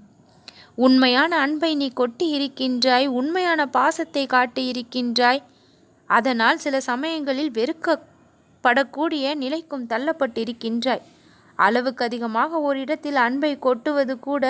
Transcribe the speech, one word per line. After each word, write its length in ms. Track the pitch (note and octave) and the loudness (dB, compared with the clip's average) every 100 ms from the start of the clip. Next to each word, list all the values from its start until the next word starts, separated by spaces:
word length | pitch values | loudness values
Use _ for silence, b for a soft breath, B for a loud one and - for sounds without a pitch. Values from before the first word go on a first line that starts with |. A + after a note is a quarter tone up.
| - _ _ B B B B - | -20 _ _ B B B B 2
உண்மையான 540 | B3+ C4 B3+ B3 D#4+ E4+ | 4 6 4 4 2 0
அன்பை 340 | C#4 D4+ E4 D4+ | 0 0 -2 0
நீ 140 | C#4 | -2
கொட்டி 360 | - B3 A#3 E4+ | -2 -4 -2 -2
இருக்கின்றாய், 760 | D4 C#4 - C4 B3 B3+ B3 C#4 | -2 -4 -4 -4 0 2 2 2
உண்மையான 540 | B3 C#4 F4 F4+ D#4+ C#4 | 0 -2 0 0 0 0
பாசத்தை 560 | B3 C#4 D#4+ D#4+ D4 C4+ | 2 2 0 -4 -4 0
காட்டி 380 | B3+ B3 B3+ B3+ | 2 2 -2 -4
இருக்கின்றாய். 760 | B3 A#3+ B3+ B3 A#3 A#3+ C4+ - b b b b b _ | -4 -6 -4 -2 2 2 2 -2 b b b b b _
அதனால் 540 | G#3+ A#3 A#3 A3+ D#4 | 2 2 2 2 2
சில 180 | D4 C4+ | 0 -2
சமயங்களில் 680 | C4 B3 D#4 D#4+ C#4+ C4 D4+ | -2 -4 -4 -4 -4 -2 -2
வெறுக்கப்படக்கூடிய 1800 | A3+ B3+ D#4+ - D4 - _ _ _ _ _ B3+ A#3+ C4+ C4+ D#4+ D#4 C4+ D4+ | -2 -4 -2 -2 -2 -4 _ _ _ _ _ 2 2 0 -2 -4 -2 -2 -2
நிலைக்கும் 500 | C4 D#4 E4 C#4 A#3 | -4 -6 -6 -10 -6
தள்ளப்பட்டிருக்கின்றாய். 1160 | A#3 C#4+ D#4+ C4+ A#3 A3+ A#3 A3+ A#3 B3 A3+ - b b b b - | -4 -2 -2 -2 -2 -6 -6 -6 -2 0 -2 -4 b b b b 2
அளவுக்கு 420 | F#3+ A#3 B3 B3 | 2 4 0 -2
அதிகமாக 560 | A#3+ A#3 A#3 A3 D4 E4 | -4 -4 -4 -2 -2 0
ஒரு 180 | C#4+ C4+ | -2 -2
இடத்தில் 380 | C4 D4+ D4 C#4+ | -4 -4 -2 0
அன்பை 340 | A#3+ C4+ D4+ C#4+ | 0 2 -2 0
கொட்டுவது 580 | B3+ B3 D4+ C#4+ C4 B3+ | 0 0 0 0 0 -2
கூட 260 | C#4 C#4+ C4 | -4 -2 2